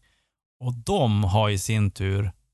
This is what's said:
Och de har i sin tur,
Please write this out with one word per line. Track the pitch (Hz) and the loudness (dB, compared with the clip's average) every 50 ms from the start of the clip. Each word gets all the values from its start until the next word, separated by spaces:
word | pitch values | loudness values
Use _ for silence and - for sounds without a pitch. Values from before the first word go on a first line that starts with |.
| _ _ _ _ _ _ _ _ _ _ _ - | _ _ _ _ _ _ _ _ _ _ _ -10
Och | 127 123 123 | -8 -8 -6
de | 117 117 - 202 190 135 113 104 104 104 | -6 -4 -2 0 2 2 2 2 2 2
har | 95 98 110 107 104 | 2 2 2 2 2
i | 104 92 | 0 -2
sin | - - 110 107 104 95 | -2 -2 0 0 0 0
tur, | - - 95 95 95 98 98 90 - _ _ _ | -2 -2 -4 -2 -2 -2 -2 -4 -6 _ _ _